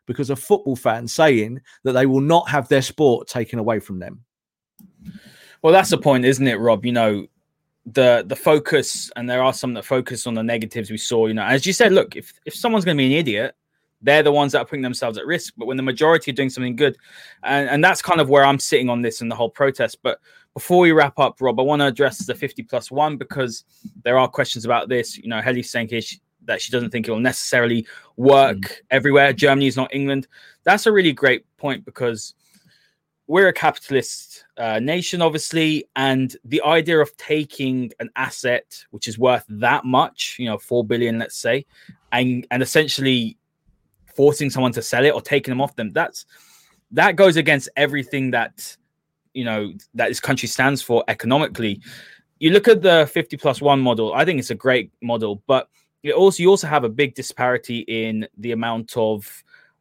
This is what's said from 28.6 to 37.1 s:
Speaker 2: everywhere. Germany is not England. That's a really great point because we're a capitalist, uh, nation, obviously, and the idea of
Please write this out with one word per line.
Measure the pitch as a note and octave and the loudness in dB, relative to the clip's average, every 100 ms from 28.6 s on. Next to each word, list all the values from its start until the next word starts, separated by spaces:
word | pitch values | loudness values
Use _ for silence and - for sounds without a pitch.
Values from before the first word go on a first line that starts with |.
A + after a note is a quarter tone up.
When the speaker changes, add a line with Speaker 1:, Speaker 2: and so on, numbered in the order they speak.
| F#2+ - - | -10 -14 -4
Speaker 2:
everywhere. | C3 C#3 C#3 C#3 | 0 4 4 4
Germany | A#2 C#3+ C#3 C#3 | 4 2 4 0
is | B2 | -2
not | B2+ | -4
England. | C#3 C#3 C#3 C3 _ - _ | -4 -4 -4 -6 _ -20 _
That's | - G3+ A3+ | 0 2 2
a | |
really | G#3 F3 | 2 2
great | C3 C#3 B2 - _ | 2 2 0 -4 _
point | C#3+ A2+ | -8 -8
because | G#2+ - B2 A2+ - - _ _ _ _ _ _ _ _ - | -10 -6 -6 -6 -10 -20 _ _ _ _ _ _ _ _ -2
we're | E3+ F#3+ | 2 2
a | |
capitalist, | F3 D#3+ - - C3+ - - - - _ - | 2 -2 -2 -2 -4 -4 -10 -18 -20 _ -8
uh, | A#2 A2 | -4 -4
nation, | C3 F3 E3+ F3+ | -2 -4 -4 -2
obviously, | E3 D3+ - D#3+ D#3 D#3 - C3+ | -2 -2 -4 -2 0 -2 -6 -4
and | C3+ C3 C3 - | 0 0 -2 -6
the | A#2+ D3+ | -6 -2
idea | D3 E3 D#3+ E3 | 2 2 2 0
of | D3 | 0